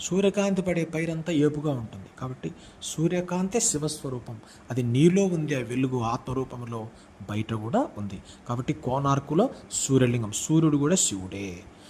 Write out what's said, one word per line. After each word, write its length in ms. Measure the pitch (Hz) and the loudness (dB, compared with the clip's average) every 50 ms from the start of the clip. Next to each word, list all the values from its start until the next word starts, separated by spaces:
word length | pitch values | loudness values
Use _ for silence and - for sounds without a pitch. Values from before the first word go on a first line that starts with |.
సూర్యకాంతి 600 | - - 175 190 196 196 196 208 196 202 190 190 | -4 -2 0 4 4 4 2 2 2 2 2 0
పడే 220 | 180 185 170 165 160 | 0 0 0 0 0
పైరంతా 480 | 165 170 160 165 165 165 160 160 - | -2 -2 -2 -2 -2 -2 -4 -2 0
ఏపుగా 400 | 170 143 147 151 147 147 143 156 | 4 4 4 4 2 2 -2 -2
ఉంటుంది. 340 | 139 123 110 104 - 98 92 90 - - | -2 -2 -4 -8 -10 -14 -16 -16 -12 -10
కాబట్టి 320 | 131 131 127 - - 165 - - - - - - | -10 -8 -8 -8 -8 -10 -10 -10 -20 -20 -18 -12
సూర్యకాంతే 800 | - - - - 156 170 180 175 180 180 175 180 185 190 - 233 | -12 -8 -2 0 0 0 0 0 -2 -2 -2 -2 -2 0 0 0
శివస్వరూపం. 800 | 220 - - 147 151 151 151 - - 139 127 123 120 - 113 107 - - - - - - | 0 2 0 0 -2 -4 -4 -6 -8 -8 -8 -8 -8 -10 -14 -14 -16 -20 -20 -16 -8 -4
అది 120 | 123 123 | -2 0
నీలో 420 | 123 120 120 131 151 175 180 196 196 | 2 2 6 8 8 8 8 6 4
ఉంది 300 | 190 175 160 151 139 147 | 2 2 0 -2 -2 -2
ఆ 40 | 131 | -4
వెలుగు 420 | 123 110 123 131 131 131 127 123 | -2 -2 -2 0 0 0 0 0
ఆత్మరూపంలో, 880 | 113 113 117 131 - - 127 131 127 - 123 123 120 113 117 113 110 113 - - - - - - 101 95 | 0 0 -2 -2 -4 -4 -2 -2 -4 -4 -6 -10 -10 -8 -8 -8 -8 -10 -14 -20 -20 -20 -20 -16 -8 -6
బయట 240 | 104 107 107 - 117 | -4 -4 -2 -2 -4
కూడా 340 | 107 107 113 156 233 285 - - 104 | -4 -4 -2 0 0 0 -2 -4 -10
ఉంది. 240 | 104 101 101 - - - - - - - | -10 -10 -10 -12 -16 -18 -20 -16 -8 -6
కాబట్టి 240 | 120 123 131 - | -6 -4 -2 -4
కోణార్కులో 760 | 147 - - 127 127 139 143 139 139 131 - - 151 170 233 269 - - - - | -4 -4 -2 -2 -2 0 2 2 2 2 0 0 2 2 2 2 0 -8 -14 -8
సూర్యలింగం, 600 | - - - - 135 131 127 120 120 120 113 101 | -6 -4 0 4 4 4 4 4 2 0 -2 -4
సూర్యుడు 440 | 104 - - - 156 160 160 156 147 | -6 -4 0 2 4 4 6 6 4
కూడా 200 | 143 143 151 185 | 4 2 2 2
శివుడే. 640 | 185 - - - 95 92 92 92 98 101 95 87 87 92 - - - - | 2 2 0 -2 -4 -8 -8 -8 -8 -8 -10 -10 -12 -16 -20 -20 -20 -20